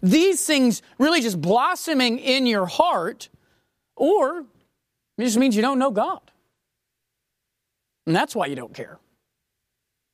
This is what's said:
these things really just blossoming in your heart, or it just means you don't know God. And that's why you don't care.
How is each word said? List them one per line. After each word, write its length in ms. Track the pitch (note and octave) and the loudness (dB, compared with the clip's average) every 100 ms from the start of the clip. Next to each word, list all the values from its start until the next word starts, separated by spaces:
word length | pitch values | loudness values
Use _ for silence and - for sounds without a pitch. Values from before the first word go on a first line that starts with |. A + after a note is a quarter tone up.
these 440 | F#3 C#4 F#4+ E4+ - | 2 4 4 0 0
things 360 | D4 B3 G3 - - | 2 2 0 -6 -2
really 220 | C#4+ E4+ | 0 2
just 220 | A#3 F3+ | 0 -2
blossoming 800 | D#3+ A3 D4 F4+ - D4 B3 A#3 | 0 0 0 -2 -2 0 0 -2
in 260 | - C4 B3+ | -2 0 0
your 200 | G#3 F3+ | 0 -2
heart, 640 | - E4+ B3 E3+ - - _ _ _ _ _ _ - | 0 0 0 -4 -8 -16 _ _ _ _ _ _ -2
or 480 | C#4+ G4+ C4+ F4 C4+ _ _ _ _ _ _ - | 2 2 2 -4 -12 _ _ _ _ _ _ -6
it 60 | |
just 140 | A#3+ A3 | -2 2
means 160 | C4+ G#3 | 2 2
you 40 | |
don't 180 | A#3+ C4+ | 0 0
know 120 | C#4 | 0
God. 300 | G3+ C#4+ F#4 - _ _ _ _ _ _ _ _ _ _ _ _ _ _ _ _ _ - | 0 -4 -6 -14 _ _ _ _ _ _ _ _ _ _ _ _ _ _ _ _ _ -2
And 100 | E3+ | -2
that's 180 | C#4+ | -2
why 120 | A#3 C#3+ | -4 -4
you 100 | C#3 | -6
don't 180 | A#2+ | -12
care. 260 | - A#2 - _ _ _ _ _ _ _ _ _ _ _ | -16 -16 -18 _ _ _ _ _ _ _ _ _ _ _